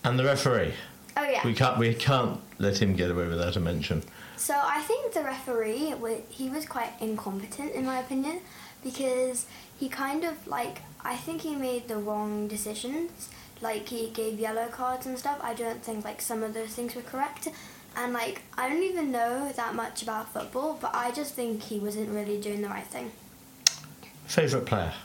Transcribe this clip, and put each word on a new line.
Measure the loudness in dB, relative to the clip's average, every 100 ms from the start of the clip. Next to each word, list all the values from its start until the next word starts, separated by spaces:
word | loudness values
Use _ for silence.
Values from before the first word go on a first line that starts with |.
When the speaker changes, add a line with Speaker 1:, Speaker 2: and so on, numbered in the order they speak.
Speaker 1:
And | 6 6
the | 6
referee? | 6 6 6 4 -2 -10 -16 -4 0
Speaker 2:
Oh, |
yeah. | 2 2 2
Speaker 1:
We |
can't, | 6 6 6
we | 4
can't | 4 6 6 4 0 -8 0
let | 2 6
him | 4 6
get | 4
away | 2 2
without | 2 2 2
a |
mention. | 2 2 0 0 -2 -14 -14 -4
Speaker 2:
So | 0 2
I | 4 2
think | 2 0 2
the | 0
referee, | 0 -4 0 0 2 0 0
wa-, | -2 -2 -4 -6
he | -6 -4
was | -2 -4
quite | -4 -4 -4
incompetent, | -2 -2 -2 -6 -6 -6 -4
in | -2 0
my | -2
opinion, | 0 0 0 -2 -8 -16 -18 -10
because | -8 0 2 4 2 0 -4 -10 -18 -6
he | -4
kind | -2 0 0 0
of, | -4 -4
like, | -2 -2 -4 -14 -8 -4
I | -4
think | -4 -4
he | -2 0
made | 0 0 -2
the | -2
wrong | 0 0 0 0 -2
decisions. | -2 -4 -4 -4 -2 -2 -6 -14 -14 -16 -6
Like, | -2 -2 -2
he | -4 -2
gave | -2 -2 0
yellow | 0 2 -2
cards | 0 0 0 -2
and | -2
stuff. | -2 0
I | -2
don't | 0 -2 -2
think, | -4 -4
like, | -4 -4
some | -2 0
of | 0
those | -2 -6
things | -4 -4
were | -4
correct. | -6 -2 -2 -2 -6 -6 -14 -16 -8 -4
And, | 0
like, | 0 0 -4 -6 -2
I | 2
don't | 4
even | 2 2 2
know | 4 4 2 0 -2
that | -2
much | -2 -2 -4
about | -4 -4 -4
football, | -6 -2 0 0 0
but | 0
I | 0 0
just | 0 -4
think | -2 -2 -2
he | -2 -2
wasn't | -2 -2 -2
really | -2 0 -2
doing | 0 -2
the | -2
right | -4 -6
thing. | -8 -8 -10 -20 -20 -20 0 0 0 -14 -16 -18 -16 2
Speaker 1:
Favourite | 4 6 4 4
player? | 2 2 -2